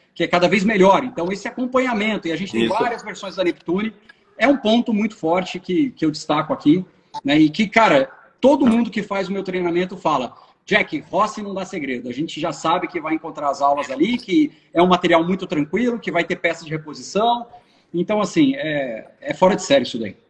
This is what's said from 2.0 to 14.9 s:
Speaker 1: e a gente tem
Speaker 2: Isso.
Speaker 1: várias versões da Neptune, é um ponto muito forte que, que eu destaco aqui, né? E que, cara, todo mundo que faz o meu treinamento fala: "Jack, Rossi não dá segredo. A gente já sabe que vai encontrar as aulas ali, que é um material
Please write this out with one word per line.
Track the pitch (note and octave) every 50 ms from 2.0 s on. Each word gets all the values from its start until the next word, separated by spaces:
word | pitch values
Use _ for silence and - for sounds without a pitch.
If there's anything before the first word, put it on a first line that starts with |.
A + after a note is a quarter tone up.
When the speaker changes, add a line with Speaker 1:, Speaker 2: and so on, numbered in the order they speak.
| G#3 A3 G#3 F#3 -
Speaker 1:
e | E3
a | D#3+
gente | D#3 G3 F3+
tem | G#3+ A3+ A#3
Speaker 2:
Isso. | A3+
Speaker 1:
várias | F#3 A3+ B3 A#3+ A#3 -
versões | - G#3 F#3 - G3+ F#3+ -
da | F#3+ F3+
Neptune, | E3+ D#3+ - _ F3 F3 G3 G#3+ A3 - _ _ - - _ _ _ _ -
é | A3 C#4
um | C#4
ponto | - - G#3+ A3+ A#3+ A#3+ - G#3+
muito | G3+ A3 A3 -
forte | - - D#3+ E3+ F#3 F#3 - - F3+
que, | - - F3+ E3 C#3+ B2+
que | - - D#3+
eu | D#3
destaco | D3+ - - - D3 D#3 D#3 D#3 C3+
aqui, | - - D3 D#3+ F#3 F#3 - _ _ _ _ - -
né? | - C#3 D3 D#3
E | D#3 D3+
que, | D3+ - A3 F#3
cara, | - A3 A3 G3 D#3 C3+ C3+ - - - - _ _ _
todo | - C4 D4+ - D4+
mundo | A#3 A3+ A#3 A3+ -
que | - A3
faz | - - G3 G3 F3 F3
o |
meu | G3 F#3+
treinamento | F3 F#3+ F3+ F#3 F3 F3 E3+ F3 F#3 F3+ G3+
fala: | - - D#3+ D3+ C3 A#2+ A2+ - - - _ _ _ _
"Jack, | - G3+ G#3 F#3 - D#3+ C#3+ - -
Rossi | D#3+ F#3 G#3+ G#3 - G#3+
não | G#3 G3+
dá | F#3+ F#3+ F#3
segredo. | - G3 E3+ C#3 C3 B2+ A#2+ A2+ B2
A |
gente | A#2+ C3 E3 D#3 - D3
já | D#3 E3
sabe | C#3+ - - D#3+ E3+ F#3 E3+ D#3+
que | - E3+
vai | D3+ D#3
encontrar | D#3+ D#3 - D#3+ C3+ D3 D3 C#3
as | C3 C3+
aulas | C#3 C#3+ C#3+ D3 C3+ C3
ali, | C3 C3+ E3+ A3+ B3
que | A#3 - G3 F3+ D#3 D3 - - _ _ _
é | - D#3+
um | F3+
material | F#3